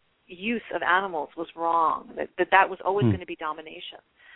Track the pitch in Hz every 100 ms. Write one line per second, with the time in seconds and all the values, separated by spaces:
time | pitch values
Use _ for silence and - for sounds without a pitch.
0 | _ _ - 175 214 233 - - - 180
1 | 196 160 143 165 165 165 170 165 156 -
2 | - - - - 175 190 185 - - 202
3 | 151 180 175 - 156 156 156 165 - -
4 | _ _ -